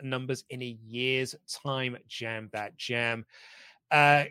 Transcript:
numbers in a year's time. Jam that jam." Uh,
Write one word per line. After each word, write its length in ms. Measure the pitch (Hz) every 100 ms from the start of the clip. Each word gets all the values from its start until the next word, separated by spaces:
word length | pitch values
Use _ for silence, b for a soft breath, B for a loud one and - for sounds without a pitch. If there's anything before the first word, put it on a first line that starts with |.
numbers 400 | 135 131 131 131 -
in 120 | 127
a 160 | 123 113 110
year's 500 | 120 131 131 131 - -
time. 500 | - 143 131 127 123 -
Jam 420 | - 113 110 110
that 240 | 107 101 -
jam." 480 | - 120 117 113 - b b b b b -
Uh, 340 | 151 147 147 143